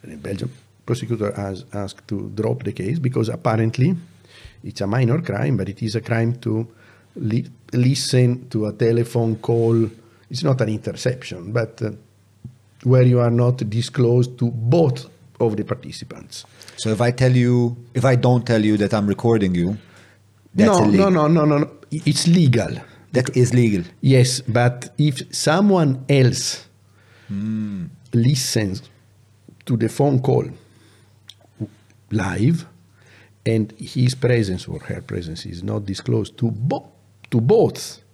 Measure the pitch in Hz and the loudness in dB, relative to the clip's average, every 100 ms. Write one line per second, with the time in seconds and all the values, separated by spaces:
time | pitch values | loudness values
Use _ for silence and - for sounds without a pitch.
0 | - - 98 98 127 - _ _ - 120 | -18 -12 -8 -6 -8 -10 _ _ -6 -6
1 | 113 113 104 101 101 98 - 101 98 - | -4 -4 -4 -4 -8 -8 -10 -10 -10 -12
2 | - 101 101 101 110 123 - - 139 160 | -10 -8 -8 -4 -4 -2 -6 -6 -6 -2
3 | 131 127 113 120 - 110 113 113 139 175 | -2 -2 -2 -2 -2 0 0 0 0 0
4 | - - _ - - - - - 98 117 | -8 -20 _ -20 -20 -18 -16 -8 -4 0
5 | 123 147 170 101 139 117 95 98 110 110 | 0 0 -2 -4 -2 -2 -4 -6 -6 -6
6 | 110 113 113 123 113 110 113 - _ _ | -2 -2 0 -2 -4 -4 -6 -12 _ _
7 | _ - 123 117 127 - - 123 123 143 | _ -8 -4 -4 -6 -16 -6 0 0 0
8 | - 127 127 123 - 113 107 104 117 117 | 0 2 2 0 -4 -4 -4 0 2 2
9 | 113 120 113 110 - 117 113 117 110 - | 0 -2 -2 -2 -2 0 2 2 0 -4
10 | _ _ _ 127 156 131 131 107 - 85 | _ _ _ -4 -2 0 0 -2 -6 -6
11 | 123 127 - 92 87 117 113 - 110 104 | -6 -6 -10 -14 -6 -4 -4 -6 -8 -8
12 | _ _ _ _ - - _ _ 123 127 | _ _ _ _ -20 -20 _ _ 2 4
13 | 123 123 120 117 123 123 104 110 120 - | 6 4 2 2 2 0 -2 -4 -4 0
14 | 120 123 123 - 120 120 113 170 151 127 | 2 2 0 -2 -4 -2 0 2 2 0
15 | - _ - _ 120 104 101 123 - 85 | -10 _ -20 _ -2 -2 -4 -8 -10 -16
16 | - - - - - - - - 110 107 | -16 -18 -18 -20 -20 -20 -20 -8 -4 0
17 | 120 123 127 127 123 123 120 120 - 135 | 0 2 4 4 4 4 2 -2 -8 0
18 | 135 123 123 123 117 113 107 107 104 110 | 2 4 4 2 2 2 4 2 2 0
19 | 101 98 117 113 98 87 87 107 - - | 0 0 2 2 2 0 0 -2 -10 -20
20 | - _ _ _ _ 180 220 185 - 190 | -20 _ _ _ _ 2 4 6 4 4
21 | 196 175 151 165 151 147 151 - - 156 | 4 4 4 4 4 2 0 -6 -12 -4
22 | 151 160 170 175 147 117 90 - - - | -2 0 4 4 6 4 0 -8 -12 -20
23 | - 123 127 127 123 123 117 98 85 - | -4 -2 0 2 4 4 4 2 -4 -2
24 | 131 131 123 - - 117 120 127 - - | 2 4 4 0 -2 2 0 -2 -14 -2
25 | 151 131 - - - 160 208 185 151 131 | 0 0 -8 -4 0 2 4 4 2 0
26 | - 139 123 92 - - - _ _ _ | 0 4 4 2 -6 -8 -14 _ _ _
27 | _ _ - 98 107 110 104 98 85 - | _ _ -10 -6 -4 -4 -6 -8 -10 -14
28 | - 120 117 143 - 113 101 95 - _ | -2 2 2 0 -2 -2 -2 -4 -12 _
29 | _ _ _ _ - - - 123 113 - | _ _ _ _ -20 -20 -4 -2 -2 0
30 | 143 131 127 127 - - _ _ _ _ | 0 0 0 0 -2 -10 _ _ _ _
31 | _ _ _ - _ _ 110 _ _ _ | _ _ _ -20 _ _ -14 _ _ _
32 | _ 107 95 92 117 165 - _ _ _ | _ -4 -4 0 0 0 -6 _ _ _
33 | _ - _ _ - 113 - - - - | _ -20 _ _ -2 0 -2 -8 -10 0
34 | 123 127 123 120 101 92 - 78 - 90 | 0 0 0 2 0 -4 -8 -12 -10 -12
35 | 87 101 87 85 - 87 101 110 101 98 | -8 -10 -8 -12 -12 -10 -6 -6 -6 -8
36 | - 117 101 - 117 104 131 269 - _ | -2 -2 -2 -4 -4 -2 -4 -4 -8 _
37 | _ _ - 120 117 220 143 - - - | _ _ -4 0 4 4 4 0 -14 -16
38 | _ | _